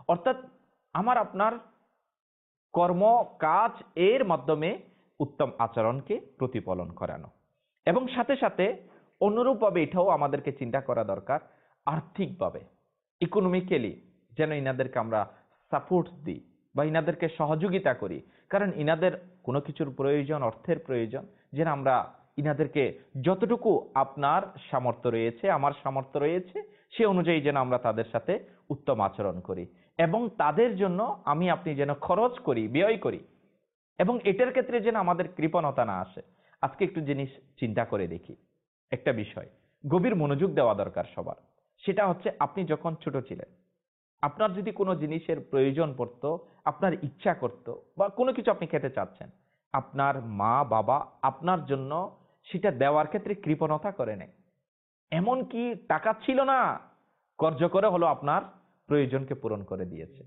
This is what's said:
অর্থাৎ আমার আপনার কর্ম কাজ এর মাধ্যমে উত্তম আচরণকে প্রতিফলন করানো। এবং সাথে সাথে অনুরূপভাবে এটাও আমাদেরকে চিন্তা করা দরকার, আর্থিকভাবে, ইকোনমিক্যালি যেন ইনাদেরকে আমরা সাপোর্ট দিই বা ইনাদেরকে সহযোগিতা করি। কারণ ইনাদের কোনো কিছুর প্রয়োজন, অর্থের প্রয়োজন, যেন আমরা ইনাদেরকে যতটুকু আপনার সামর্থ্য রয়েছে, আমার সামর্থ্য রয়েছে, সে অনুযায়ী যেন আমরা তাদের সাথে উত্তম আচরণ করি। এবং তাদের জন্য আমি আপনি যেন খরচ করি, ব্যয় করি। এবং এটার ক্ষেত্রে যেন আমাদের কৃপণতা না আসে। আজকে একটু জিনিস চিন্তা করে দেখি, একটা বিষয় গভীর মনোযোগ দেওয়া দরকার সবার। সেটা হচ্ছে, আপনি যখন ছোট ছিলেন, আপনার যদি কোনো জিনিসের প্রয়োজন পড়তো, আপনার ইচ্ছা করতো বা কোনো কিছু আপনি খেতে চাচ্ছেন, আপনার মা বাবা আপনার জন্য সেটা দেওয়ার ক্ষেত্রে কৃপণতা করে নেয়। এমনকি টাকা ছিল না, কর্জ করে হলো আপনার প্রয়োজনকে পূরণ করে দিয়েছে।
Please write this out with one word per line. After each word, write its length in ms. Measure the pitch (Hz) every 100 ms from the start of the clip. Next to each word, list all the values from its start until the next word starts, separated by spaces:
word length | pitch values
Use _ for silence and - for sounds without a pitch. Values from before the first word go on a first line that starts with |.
| -
অর্থাৎ 280 | 175 262 254 - _ _ _ _
আমার 260 | 156 226 240
আপনার 340 | 202 190 220 233 - _ _ _ _ _ _ _ _ _ _
কর্ম 520 | 170 175 175 214 233 - -
কাজ 440 | 156 180 226 - -
এর 300 | 160 185 262
মাধ্যমে 540 | 202 156 139 151 165 247 - _ _ -
উত্তম 300 | 139 - 131 -
আচরণকে 600 | 117 120 110 135 - 220 - -
প্রতিফলন 540 | 127 110 92 92 87
করানো। 360 | - 87 71 - _ _ _ _ _ -
এবং 220 | 220 254
সাথে 280 | 247 233 269
সাথে 400 | 220 - 185 392 - - _ -
অনুরূপভাবে 640 | 202 220 254 220 214 175
এটাও 260 | 151 180 185
আমাদেরকে 440 | 156 143 139 143
চিন্তা 280 | 135 120 135
করা 240 | 135 120
দরকার, 360 | 104 98 98 147 - _ _ _ -
আর্থিকভাবে, 760 | 160 - - 113 - 92 82 - _ _ _ _ -
ইকোনমিক্যালি 800 | 175 202 185 180 180 160 104 - - _ _ -
যেন 140 | 156
ইনাদেরকে 460 | 147 135 127 127 123
আমরা 300 | 113 110 101 - _ _ -
সাপোর্ট 380 | 143 - 180 - -
দিই 160 | - 82 - _ _
বা 100 | 135
ইনাদেরকে 440 | 156 160 160 151 165
সহযোগিতা 680 | - 151 156 180 185 143
করি। 260 | 123 95 71 - _ -
কারণ 180 | 196 202 151
ইনাদের 300 | 151 160 180 151 - _ -
কোনো 140 | 139 143
কিছুর 220 | 143 143 131
প্রয়োজন, 420 | 139 147 139 151
অর্থের 360 | 117 - - 156 -
প্রয়োজন, 380 | 123 113 131 - _ _ 139
যেন 120 | 160 143
আমরা 180 | 135 123 - - _ -
ইনাদেরকে 460 | 151 139 143 147 117 - - 135 127
যতটুকু 440 | 185 214 240 226 160 - 139
আপনার 400 | 131 151 143 170 - - -
সামর্থ্য 380 | 135 123 117 123
রয়েছে, 340 | 113 113 117 196 156
আমার 160 | 143 -
সামর্থ্য 340 | 135 135 131 147
রয়েছে, 400 | 147 180 185 - - _ _
সে 80 | - 214
অনুযায়ী 280 | 185 165 160 143
যেন 100 | 139
আমরা 140 | 123 123 117
তাদের 200 | 110 110
সাথে 200 | - - 208 - - -
উত্তম 240 | 143 - 110 98
আচরণ 280 | - 98 90 92
করি। 160 | 92 - _ _ -
এবং 220 | 165 214 233 -
তাদের 280 | 151 151 240 190
জন্য 240 | 202 175 180 202 -
আমি 140 | 151 180
আপনি 200 | 165 165 143
যেন 100 | 143 143 -
খরচ 280 | 185 247 240 156
করি, 160 | 117 107
ব্যয় 240 | 139 208 226
করি। 160 | - 92 - _ _ _ _ _ _ -
এবং 160 | 185 247 202
এটার 240 | 196 247
ক্ষেত্রে 220 | 254 247 233 214
যেন 100 | 220
আমাদের 220 | 180 175 170 -
কৃপণতা 480 | 156 170 151 131 110
না 60 | 92
আসে। 180 | 95 - - _ _ -
আজকে 200 | 135 -
একটু 160 | 190 165 143
জিনিস 220 | 139 135 - _ -
চিন্তা 220 | 117 107 113
করে 140 | 104 87
দেখি, 200 | 85 - - _ _ _ _ -
একটা 200 | 123 151
বিষয় 360 | 113 104 - - _ _ _
গভীর 300 | 143 175 233 190
মনোযোগ 280 | 143 143 190 151
দেওয়া 160 | 120 101
দরকার 240 | 95 90 85
সবার। 240 | - - - _ _ _ _
সেটা 200 | - 196 196
হচ্ছে, 180 | 175 208 -
আপনি 160 | 143 196 160
যখন 200 | 151 170 156
ছোট 120 | 147 135 -
ছিলেন, 220 | - - _ _ _ _ _ _ -
আপনার 280 | 147 - 214 185
যদি 120 | 202
কোনো 200 | 190 190 165
জিনিসের 360 | 151 160 165 151 -
প্রয়োজন 380 | 135 135 139 156 127
পড়তো, 300 | 117 - 143 170 - _ 151
আপনার 220 | - 190 160 143
ইচ্ছা 240 | - 196 165
করতো 300 | 123 - 117 - _ -
বা 100 | 196 240
কোনো 120 | 254 254
কিছু 120 | 226
আপনি 120 | 196 165
খেতে 240 | 147 135 107
চাচ্ছেন, 320 | 92 - - _ _ _ _
আপনার 400 | 135 - 139 139 135 113 101
মা 140 | 107 131 131
বাবা 240 | 110 104 143 - - 135
আপনার 300 | - 165 180 135
জন্য 220 | 135 135 160 190 - _ _ -
সেটা 240 | 180 208 123
দেওয়ার 280 | 139 151 156
ক্ষেত্রে 200 | 208 202 208
কৃপণতা 460 | 156 156 156 151 202 -
করে 160 | 117 101
নেয়। 140 | - _ _ _ _ _ _ _ -
এমনকি 500 | 160 208 262 254 233 240 214 -
টাকা 180 | 156 220 220
ছিল 140 | - 262 269
না, 80 | 262 185 101 - _ _ _ _ -
কর্জ 220 | 156 143 170
করে 140 | 185 208
হলো 120 | 175 170
আপনার 360 | 131 143 170 190 - _ _ -
প্রয়োজনকে 460 | 147 127 131 135
পূরণ 260 | 143 113 104 98
করে 140 | 95 90
দিয়েছে। 300 | 80 78 -